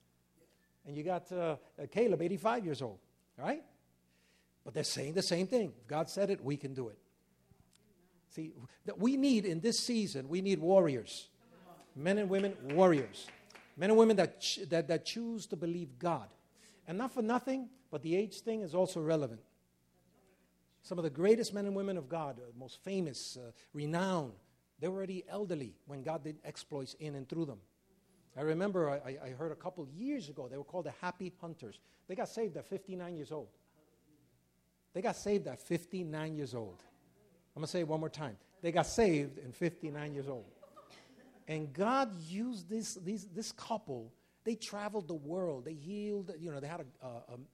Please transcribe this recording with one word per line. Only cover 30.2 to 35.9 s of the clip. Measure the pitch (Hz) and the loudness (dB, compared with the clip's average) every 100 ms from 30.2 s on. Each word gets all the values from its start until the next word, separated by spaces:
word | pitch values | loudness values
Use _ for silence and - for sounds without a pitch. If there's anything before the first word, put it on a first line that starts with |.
| 151 | -6
ago, | 135 127 | -10 -10
they | 139 | -10
were | |
called | 139 180 156 | -8 -6 -6
the | - | -4
Happy | 180 180 185 - | -6 -4 -8 -8
Hunters. | 170 - 113 - _ _ - | -12 -10 -14 -14 _ _ -10
They | 190 | -6
got | 196 | -4
saved | - 220 147 | -2 -4 -4
at | |
fifty-nine | - 196 190 180 175 | -8 -8 -8 -8 -8
years | 170 139 | -8 -8
old. | 151 113 _ _ _ _ _ _ _ _ _ _ _ _ _ _ | -8 -10 _ _ _ _ _ _ _ _ _ _ _ _ _ _
They | 175 | -4
got | 214 | -2
saved | - 202 208 151 | -2 0 0 0
at | 123 | -8
fifty-nine | - 170 - | -2 -4 -2